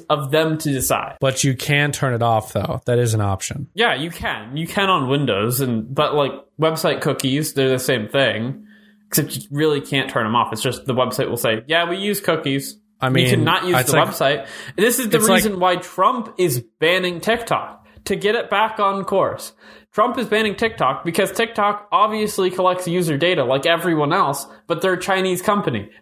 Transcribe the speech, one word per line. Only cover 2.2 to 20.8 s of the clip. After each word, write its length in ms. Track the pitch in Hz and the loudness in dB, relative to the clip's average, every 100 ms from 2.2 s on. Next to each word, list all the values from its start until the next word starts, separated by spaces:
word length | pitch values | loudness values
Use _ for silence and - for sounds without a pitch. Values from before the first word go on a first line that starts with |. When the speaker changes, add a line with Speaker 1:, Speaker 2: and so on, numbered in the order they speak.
Speaker 2:
off, 320 | 117 110 - | 2 2 0
though. 260 | 104 95 - - | -4 -4 -4 0
That 140 | 120 | 2
is 160 | 117 110 | 2 2
an 60 | |
option. 460 | 101 95 - 143 135 | 0 -2 -6 -10 -8
Speaker 1:
Yeah, 220 | - 226 131 | -2 0 0
you 160 | 156 | -4
can. 440 | - 208 117 110 147 | -6 -6 -6 -8 -8
You 100 | 165 | -4
can 240 | 208 196 | 0 2
on 180 | 180 127 | 2 2
Windows, 500 | 143 175 101 113 127 | 0 0 0 0 0
and, 340 | 127 113 113 | 0 -2 -2
but, 200 | 135 151 | -2 0
like, 200 | 147 135 - - - | 2 0 -4 -14 -2
website 420 | 160 160 170 135 | 0 0 0 0
cookies, 520 | 151 139 135 139 151 139 | -2 -2 0 -2 -2 0
they're 140 | 131 | 2
the 100 | 131 | 2
same 280 | 139 123 107 | 0 -2 0
thing. 580 | 139 123 104 120 135 - - _ _ _ | 0 0 0 -4 -8 -16 -20 _ _ _
Except 280 | 156 143 131 | -2 -2 -6
you 60 | - | -6
really 320 | 143 156 143 | 0 2 0
can't 260 | 139 139 - | 0 -2 0
turn 160 | 123 110 | 0 0
'em 80 | 120 | 2
off. 180 | 110 | 0
It's 80 | 113 | -2
just 240 | 131 120 - | -4 -4 -2
the 80 | |
website 360 | 127 123 127 117 | 0 0 0 -2
will 80 | 90 | -2
say, 260 | 120 110 135 | -2 -2 0
"Yeah, 220 | 165 175 | 0 0
we 80 | 190 | -2
use 240 | 208 202 | -2 -2
cookies." 560 | - 160 139 135 - - _ _ | 0 -2 0 -2 -4 -12 _ _
Speaker 2:
I 60 | 131 | 0
Speaker 1:
You 60 | |
Speaker 2:
mean, 160 | 131 127 | 2 4
Speaker 1:
cannot 340 | 123 160 175 180 | 4 4 2 2
use 140 | 127 | 2
Speaker 2:
it's 120 | 127 | 2
Speaker 1:
the 60 | 156 | 2
Speaker 2:
like, 100 | 196 | 2
Speaker 1:
website. 380 | - 139 147 - - - - | 2 0 0 -4 -14 -10 0
This 220 | 226 247 | 0 0
is 100 | 226 | 0
the 80 | 226 | 2
Speaker 2:
it's 100 | 214 | 4
like 100 | 185 | 4
Speaker 1:
reason 220 | 208 185 | 2 2
why 180 | 185 175 | 2 0
Trump 580 | - - 202 247 - - | -2 0 2 2 -4 -2
is 260 | 180 127 - _ | 0 0 -8 _
banning 420 | 160 180 180 170 | 0 2 0 -2
TikTok. 580 | 208 233 - 131 - - _ - - | -2 -2 0 -4 -4 -14 _ -12 -6
To 100 | 196 | -2
get 180 | 196 | 0
it 160 | 226 - | 0 0
back 300 | 202 220 220 | 0 0 0
on 240 | 202 196 | 0 0
course. 500 | 185 196 123 - - - - - _ | -2 0 0 -2 -12 -18 -20 -20 _
Trump 240 | - 240 254 | 0 0 0
is 80 | 214 | 0
banning 300 | 214 214 196 | 0 0 0
TikTok 500 | 226 - | -2 0